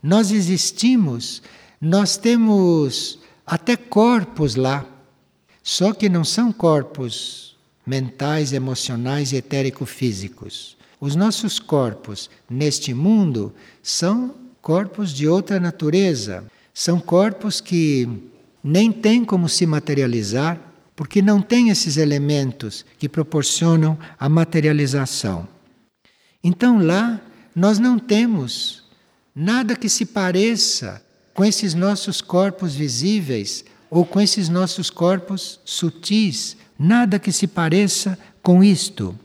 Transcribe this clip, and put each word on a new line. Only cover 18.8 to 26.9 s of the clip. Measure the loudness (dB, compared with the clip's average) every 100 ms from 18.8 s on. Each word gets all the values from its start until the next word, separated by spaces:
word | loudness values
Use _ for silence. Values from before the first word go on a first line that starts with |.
| 4
têm | 2 2 2 2
como | 0 0
se | 0 0
materializar, | 0 -2 0 0 0 -2 -2 -2 -4 -10 _ _ -14
porque | -2 2
não | 4 4
têm | 4 4 4
esses | 2 0 0
elementos | 2 2 0 0 -2 -6 -12 -12 -20 _
que | -6
proporcionam | -4 -2 -2 -2 0 2 4 2 -2 -8 -6
a | 0
materialização. | 2 2 0 2 2 0 -2 -2 -4 -4 -6 -8 _ _ _ _ _ _ _ _ _
Então | -2 2 4 4
lá | 4